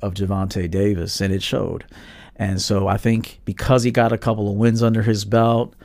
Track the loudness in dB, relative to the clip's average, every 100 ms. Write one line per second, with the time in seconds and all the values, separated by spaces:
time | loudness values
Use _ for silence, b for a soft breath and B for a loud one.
0 | -8 -4 -2 -2 -2 -4 -2 0 0 0
1 | -4 -4 -2 -2 -2 -4 -4 -6 -12 B
2 | B B B -6 -4 -2 0 0 0 0
3 | 0 0 -2 -12 -10 -6 2 4 4 2
4 | 2 2 -2 0 -2 2 2 4 2 2
5 | 2 0 0 2 4 2 -2 -8